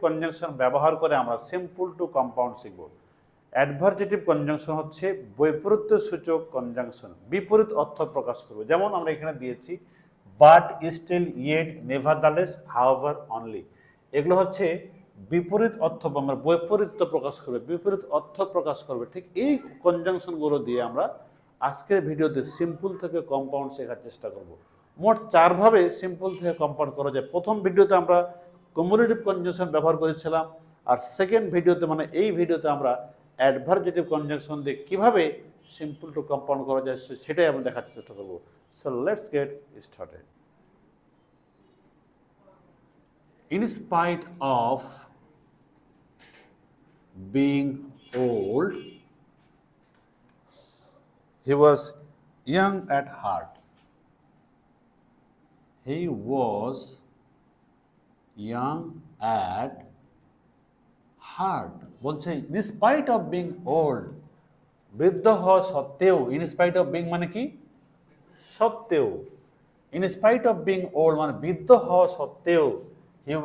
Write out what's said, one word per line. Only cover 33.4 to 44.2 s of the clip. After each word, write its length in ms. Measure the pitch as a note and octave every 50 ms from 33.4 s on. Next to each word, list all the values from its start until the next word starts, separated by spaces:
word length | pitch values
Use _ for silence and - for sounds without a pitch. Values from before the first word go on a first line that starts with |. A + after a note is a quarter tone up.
| C3 C#3
adversative 580 | C3+ C3 B2 D3+ F#3 F#3 E3+ F3+ E3 F3 D#3+ - D#3
conjunction 440 | D3+ D3+ D3 D3+ C#3 C#3+ - D3+ D3 C#3
দিয়ে 120 | C#3+ C3+ - -
কীভাবে 360 | - F#3+ F#3+ G#3 A#3+ A3 F#3+ D#3+ D3+ - - - - - _ _ - -
simple 320 | - D#3 D3+ D3 - E3 D#3+ D3
to 60 | D#3 - -
compound 300 | C#3 C3+ - - C#3 C3+ B2+ C3+
করা 120 | C3+ C3+ C3
যায় 100 | C3+ B2+ - -
সে-, 160 | - B2+ - -
সেটাই 220 | - D3+ F3 E3+ D#3
আমরা 120 | C3+ C3+ B2
দেখার 180 | B2 A#2 A#2+ - - -
চেষ্টা 200 | A2 - - G#2 G2+
করব। 140 | G2 F#2+ F2+ E2+ - _ _ _ _ _
So 200 | - - - C#3+
let's 380 | B2+ A#2+ C3+ F#3 G#3+ G#3 -
get 220 | - - C#3+ C#3 C#3+ C#3+ - - _ - G#2
started. 460 | - - - - F2+ - - D2+ - _ _ _ _ _ _ _ _ _ _ _ _ _ _ _ _ _ _ _ _ _ _ _ _ _ _ _ _ _ _ _ _ _ _ _ _ _ _ _ _ _ _ _ _ _ _ _ _ _ _ _ _ _ _ _ _ _ _ _ _ _ _ _ _ -
In 180 | D#3 G3 A#3+
spite 580 | A3+ - - - - F3+ E3 E3+ F3 F3 E3+